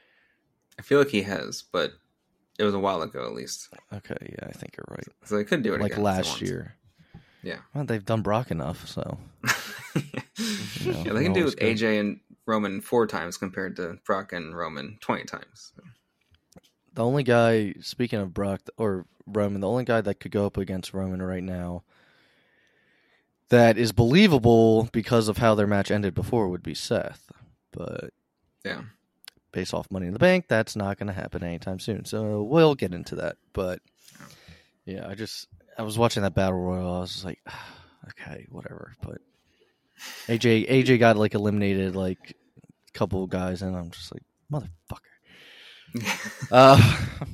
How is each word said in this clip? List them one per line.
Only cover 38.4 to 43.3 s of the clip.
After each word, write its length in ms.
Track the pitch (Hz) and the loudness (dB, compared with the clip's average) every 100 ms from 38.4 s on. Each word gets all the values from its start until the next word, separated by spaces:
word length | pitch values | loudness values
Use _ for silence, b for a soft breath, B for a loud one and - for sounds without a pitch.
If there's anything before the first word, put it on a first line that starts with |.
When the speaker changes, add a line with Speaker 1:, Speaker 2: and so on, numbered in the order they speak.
| - | -16
Speaker 2:
whatever." 440 | - - - - - | -18 -16 -16 -18 -16
But 160 | - - - _ _ _ _ _ _ B B B B | -14 -14 -20 _ _ _ _ _ _ B B B B
A 100 | 117 | 0
J, 260 | 117 113 - | 4 4 4
A 160 | 131 | 4
J 160 | 127 120 | 6 6
got, 180 | 117 107 | 8 6
like, 180 | 107 | 4
eliminated, 600 | 107 104 104 101 95 95 | 2 0 0 0 0 0
like, 420 | 92 92 92 - - _ _ _ _ _ | -2 -4 -4 -10 -20 _ _ _ _ _
a 40 | |
couple 300 | - 98 95 | -4 -4 -2
of 80 | 92 | -4